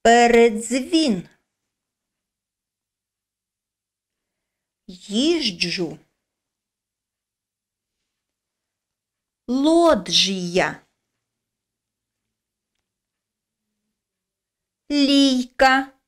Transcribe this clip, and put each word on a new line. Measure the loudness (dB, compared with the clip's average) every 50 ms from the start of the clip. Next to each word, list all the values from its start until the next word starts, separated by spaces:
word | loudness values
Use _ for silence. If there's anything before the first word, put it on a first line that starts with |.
Передзвін. | _ 4 4 6 4 4 4 4 4 2 0 -4 -8 -6 -6 -6 -4 -2 -2 0 0 0 -2 -4 -6 -14 _ _ _ _ _ _ _ _ _ _ _ _ _ _ _ _ _ _ _ _ _ _ _ _ _ _ _ _ _ _ _ _ _ _ _ _ _ _ _ _ _ _ _ _ _ _ _ _ _ _ _ _ _ _ _ _ _ _ _ _ _ _ _ _ _ _ _ _ _ _ _
Їжджу. | -20 -20 -20 -16 -8 -6 -4 -2 -2 -2 -2 -4 -6 -6 -6 -6 -6 -4 -8 -8 -10 -10 -16 _ _ _ _ _ _ _ _ _ _ _ _ _ _ _ _ _ _ _ _ _ _ _ _ _ _ _ _ _ _ _ _ _ _ _ _ _ _ _ _ _ _ _ _ _ _ _ _ _ _ _ _ _ _ _ _ _ _ _ _ _ _ _ _ _ _ _ _ _
Лоджія. | -6 -4 -2 0 2 2 4 4 2 2 0 -2 -4 -2 -2 -2 -2 -4 -6 -8 -2 -2 -2 -2 -2 -6 -12 _ _ _ _ _ _ _ _ _ _ _ _ _ _ _ _ _ _ _ _ _ _ _ _ _ _ _ _ _ _ _ _ _ _ _ _ _ _ _ _ _ _ _ _ _ _ _ _ _ _ _ _ _ _ _ _ _ _ _ _ _ _ _ _ _ _ _ _ _ _ _ _ _ _ _ _ _ _ _ _ _ _
Лійка. | -2 0 0 2 2 2 2 2 0 -2 -4 -8 _ 0 2 2 2 0 -2 -6 _ _ _